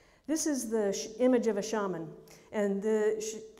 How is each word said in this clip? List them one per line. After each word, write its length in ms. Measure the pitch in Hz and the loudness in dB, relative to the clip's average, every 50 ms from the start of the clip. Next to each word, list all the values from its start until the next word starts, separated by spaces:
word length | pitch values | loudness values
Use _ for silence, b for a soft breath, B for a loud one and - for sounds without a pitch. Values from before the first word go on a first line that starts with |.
| B B B B B | B B B B B
This 200 | - 302 311 - | -4 -2 -2 0
is 220 | 320 294 254 226 220 | 0 -2 -2 -2 -2
the 240 | 220 226 208 202 | 0 2 2 2
sh-, 260 | 196 214 - - - - | 0 -2 -4 -6 -2 2
image 280 | 247 254 254 240 202 | 4 6 6 6 4
of 100 | 226 208 | 2 0
a 60 | 202 | 0
shaman, 440 | 196 - - 214 202 190 180 160 165 156 160 - B B B B B B | -2 -2 -2 -2 -2 -2 -4 -4 -8 -10 -12 -16 B B B B B B
and 300 | - 220 202 202 196 196 | -2 0 0 2 0 0
the 340 | 196 220 220 214 214 214 214 220 | 0 2 2 2 2 2 0 0
sh-, 220 | - - - - - - - - | -4 -6 -8 -8 -12 -16 -20 -8